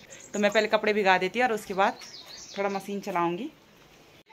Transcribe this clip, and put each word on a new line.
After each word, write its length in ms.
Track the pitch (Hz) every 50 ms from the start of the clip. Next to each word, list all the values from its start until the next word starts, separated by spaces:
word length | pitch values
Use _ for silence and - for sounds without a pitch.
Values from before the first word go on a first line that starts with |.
| - - - - - -
तो 60 | - 202
मैं 120 | 208 202
पहले 160 | 202 220 214 214
कपड़े 240 | 220 214 214 208
भिगा 240 | 208 214 196 190 185 180
देती 200 | 185 180 - 233
हूँ 100 | 254 247
और 60 | 220
उसके 200 | 214 - - 190
बाद 240 | 180 196 226 - - - - - - - - - - - - - 202
थोड़ा 100 | 196 202
मशीन 320 | 196 190 196 - 202 196
चलाऊँगी। 500 | 190 208 180 175 170 170 175 180 247 311 - - _ - - - - - - - - - - - _ _